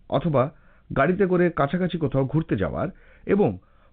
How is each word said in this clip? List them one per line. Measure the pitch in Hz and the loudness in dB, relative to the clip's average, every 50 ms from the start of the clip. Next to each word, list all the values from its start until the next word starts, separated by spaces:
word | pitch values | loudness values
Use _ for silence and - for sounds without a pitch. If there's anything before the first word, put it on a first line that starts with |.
| - - | -8 -4
অথবা | - 143 - 170 143 123 131 160 - - - - - _ _ - | -4 -2 0 2 2 2 0 0 -4 -16 -20 -20 -20 _ _ -6
গাড়িতে | - 127 139 170 180 190 196 | 0 0 2 2 2 2 2
করে | 180 180 175 180 170 | 2 2 2 2 2
কাছাকাছি | - - 139 139 - 175 185 170 - | 2 0 -2 0 0 -2 -2 -2 -2
কোথাও | 160 156 127 - 135 135 | -4 -4 -2 0 0 -2
ঘুরতে | 123 - 160 160 - 160 | 0 0 -2 -2 0 -2
যাওয়ার | 101 92 69 - 76 127 185 - - - - - - - | -2 -2 -2 -2 -4 -6 -6 -8 -12 -20 -20 -20 -12 -2
এবং | - 196 202 190 127 90 92 _ _ _ _ _ _ | 0 2 2 2 0 0 -4 _ _ _ _ _ _